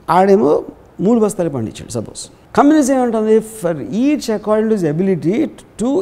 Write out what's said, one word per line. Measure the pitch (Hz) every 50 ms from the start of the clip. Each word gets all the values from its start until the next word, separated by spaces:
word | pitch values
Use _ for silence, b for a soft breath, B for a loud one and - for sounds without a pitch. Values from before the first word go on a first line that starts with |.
| - -
ఆడేమో | 156 180 190 202 196 202 233 143 156 - - - - - - - _ -
మూడు | 165 202 247 233
బస్తాలు | 214 202 - - 175 160
పండించాడు. | 139 127 110 73 - - - -
సపోజ్ | 113 117 101 - - - - - b b b b -
కమ్యూనిజం | - 269 285 311 311 277 233 277
ఏమంటుంది? | 262 247 240 220 226 214 214 220 220
For | 220 220 - - 175 170 170 147 120 101 156 214 254
each | 285 302 240 - - 220 202
according | 208 208 214 214 214 220
to | 220
his | 208 175 - 170
ability, | 160 196 196 190 156 139 160 202 254 311 - - - - - _ -
to | 208 254 277 -